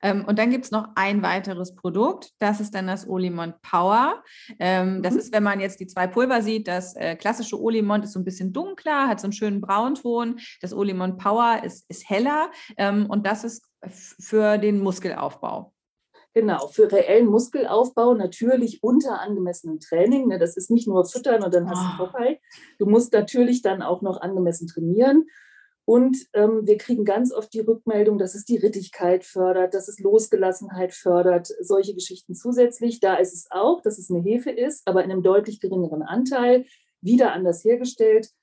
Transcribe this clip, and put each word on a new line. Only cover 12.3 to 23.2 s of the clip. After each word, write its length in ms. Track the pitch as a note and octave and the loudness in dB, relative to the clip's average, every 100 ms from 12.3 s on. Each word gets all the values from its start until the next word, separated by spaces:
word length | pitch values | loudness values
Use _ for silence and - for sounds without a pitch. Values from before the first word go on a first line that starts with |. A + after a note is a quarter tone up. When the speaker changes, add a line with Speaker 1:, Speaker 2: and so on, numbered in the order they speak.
| D4 E4+ - - G#3+ | -2 -4 -8 -20 -4
Speaker 1:
ähm, 280 | G3+ G3+ G#3 | -2 0 0
und 200 | G#3 G3+ | -2 -2
das 160 | A3 | -4
ist 200 | A#3 A3+ _ _ | -6 -12 _ _
f-, 340 | F#3+ - - - | -20 -20 -20 -20
für 380 | - A3 G#3+ G#3 | -2 2 4 2
den 220 | G#3 G#3 | 2 0
Muskelaufbau. 920 | G3 F#3 F#3 - - - - - - _ _ _ _ _ _ | 0 -2 -6 -6 -8 -8 -8 -8 -12 _ _ _ _ _ _
Speaker 2:
Genau, 340 | - G#3+ E3 C#3+ | 0 0 -2 -6
für 240 | - G#3+ | 4 4
reellen 360 | G3 - G#3 A#3+ | 6 6 6 6
Muskelaufbau, 880 | G#3+ B3 D4 B3+ G#3 B3+ B3+ A#3+ A#3 | 4 0 -4 0 2 2 2 2 2
natürlich 680 | F3+ - A#3 B3+ A3+ - | 0 -2 0 2 0 -2
unter 360 | A3 B3+ C#4 G3+ | 2 2 2 -4
angemessenem 580 | G3 G3+ F3+ E3+ E3 D#3 | -6 -4 -4 -6 -8 -12
Training, 480 | - E3 G3 C#4 B3 | -4 2 4 4 2
ne, 120 | F#3 | 0
das 180 | E3+ F3+ | -2 -2
ist 140 | F#3 | 0
nicht 160 | A#3 A3+ | 0 2
nur 180 | F#3 F3+ | 0 0
füttern 380 | B3 C4 A3+ | -2 0 2
und 100 | G3 | 2
dann 160 | F3 F3 | 0 0
hast 160 | F3+ F3+ | -4 -4
du 40 | |
Speaker 1:
Ah. 40 | D#3+ | -4
Speaker 2:
Popeye. 440 | F#3 B3+ A#3+ D4+ _ - - _ | -8 -2 -2 -2 _ -20 -20 _
Du 80 | G3+ | 4
musst 260 | G#3+ A#3+ | 4 4
natürlich 480 | A3 | 0